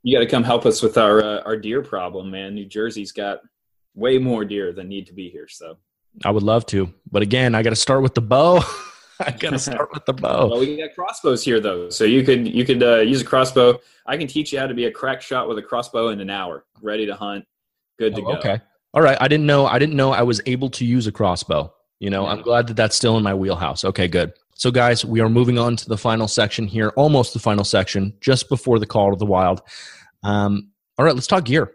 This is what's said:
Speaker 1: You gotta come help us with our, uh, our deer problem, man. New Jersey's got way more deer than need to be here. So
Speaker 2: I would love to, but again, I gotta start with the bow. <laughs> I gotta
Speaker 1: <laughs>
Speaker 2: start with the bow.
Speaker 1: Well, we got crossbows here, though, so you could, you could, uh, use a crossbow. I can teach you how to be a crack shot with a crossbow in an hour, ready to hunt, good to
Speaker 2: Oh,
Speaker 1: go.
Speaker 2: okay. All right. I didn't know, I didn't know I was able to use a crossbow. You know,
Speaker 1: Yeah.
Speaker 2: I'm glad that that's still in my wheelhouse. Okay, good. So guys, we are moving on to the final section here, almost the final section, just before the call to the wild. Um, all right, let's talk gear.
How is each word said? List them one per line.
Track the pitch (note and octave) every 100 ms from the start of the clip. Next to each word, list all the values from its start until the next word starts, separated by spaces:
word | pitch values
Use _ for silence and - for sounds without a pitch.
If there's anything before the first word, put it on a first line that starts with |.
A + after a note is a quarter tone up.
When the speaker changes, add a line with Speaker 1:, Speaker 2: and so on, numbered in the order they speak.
Speaker 1:
You | A#2+ B2+
gotta | A#2
come | C3
help | A#2+ A#2+ A#2+
us | A2
with | A2 A#2+
our, | G#2+ G#2+
uh, | G#2+ G#2 -
our | A2
deer | G#2+ B2+
problem, | - G2 F2+ F#2 F#2+
man. | F#2+ G2 G#2
New | G2
Jersey's | G#2 A2+ A2 G2
got | - G2+ G2 _ _ _ _ _ G2
way | A#2+ C3
more | C3 A2+ G2+
deer | G2+ F#2
than | F2+ F#2
need | G2 F#2+
to |
be | F2+ F2+
here. | D2+ -
So | - E2 D#2+ _ _ _ - -
Speaker 2:
I |
would | G#2+
love | G2+ A2+ -
to, | G2 F2+ - -
but | G2+
again, | G#2 B2 B2+ A2+
I |
gotta | A2+ A2+
start | - C3+
with | C3 -
the |
bow. | A2 B2+ E3 F3+ -
<laughs> | - - - _ _
I | C#3+
gotta | - D#3+ C3+
Speaker 1:
<laughs> | C#3
Speaker 2:
start | A#2+ D3
with | D3 -
the |
bow. | C3 - - A2+
Speaker 1:
Well, | A#2
we | C#3 D3
got | D#3 -
crossbows | F#3 - D#3+ A#2+
here, | C3+ A2+
though, | G#2 F2+ F2
so | - G#2+
you | C3
could, | C3 B2+ A2+
you | A#2 B2+
could, | A#2+
uh, | A#2+ A#2
use | A2 C3+
a | A#2
crossbow. | C3+ C3 C3 B2 B2 _ _ -
I | D3
can | D3
teach | D#3 D3
you | C3+
how | C3
to |
be | A#2+ A#2
a |
crack | - C3+ B2+
shot | - B2+ A2+
with | G#2+
a |
crossbow | G2+ A#2+ A#2+ A#2 A2+
in | G2+
an | G2
hour, | G2 F2+ C#2+ _ _
ready | G#2+ G#2+ G#2+
to | G2
hunt, | G#2 G2+ - _ _ _ _ _
good | A2+ G2+
to |
Speaker 2:
Oh, | G2
Speaker 1:
go. | D3
Speaker 2:
okay. | A#2 G#2+ _ _ _ -
All |
right. | D#3 C#3
I | C3+
didn't | D3+ D3
know, | C#3+ C#3
I | B2
didn't | D3+ C#3+
know | C3+
I | B2
was | A#2+ A2 -
able | B2+ C3
to | - A#2+
use | B2+ G#2+
a |
crossbow. | - G2+ F2+ - D#2 D#2+ _ _ _
You | G2
know, | F#2+
Speaker 1:
Yeah. | G2
Speaker 2:
I'm | G#2
glad | A2+ A#2+ A#2
that | A2
that's | A2 -
still | A#2+ A2+
in |
my | G#2 G2
wheelhouse. | F#2+ E2+ D#2+ - F#2+
Okay, | F#2+ F2+
good. | F2 D#2+ - _ -
So | B2+
guys, | B2 A#2+ A#2 -
we | A2+
are | A2+
moving | A#2 B2 A#2+
on | A#2 A#2
to | -
the | G#2+
final | A#2+ A2+ A2
section | - G#2+ - G#2+
here, | A2+ G#2+ -
almost | D3+ C#3+ A#2+
the | A#2
final | A#2 G#2
section, | G#2 G#2 F#2+ G2+ G2 -
just | - C3 -
before | C3 - A2+
the | G#2
call | A2 G2+
to | F#2+
the | G#2
wild. | F#2 F2+ F2+ _ - - - _ _
Um, | G2+ G#2 G2+ G2+ - _ _ -
all | D#3
right, |
let's | C3+ -
talk | F#3+ B2
gear. | D3 -